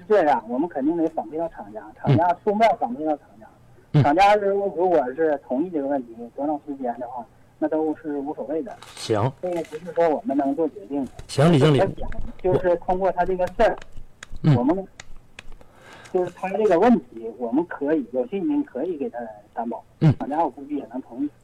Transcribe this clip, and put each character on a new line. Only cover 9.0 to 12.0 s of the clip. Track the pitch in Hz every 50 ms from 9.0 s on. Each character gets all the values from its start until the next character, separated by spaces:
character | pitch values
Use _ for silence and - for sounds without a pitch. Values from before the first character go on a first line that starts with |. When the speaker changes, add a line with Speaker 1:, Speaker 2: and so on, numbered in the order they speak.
| - - 110 104 110 135 - -
Speaker 1:
这 | - 180
个 | 175 170 160
不 | - 151
是 | 156 175 175 160
说 | 170 170
我 | 165 143 123 -
们 | - 135
能 | 143 139 139 -
做 | - 165 147
决 | - - -
定 | - 139 143 131
的。 | - - - -
Speaker 2:
行， | - - - 143 170
李 | 175 135
经 | 139 156 143
理。 | 123 190 - - -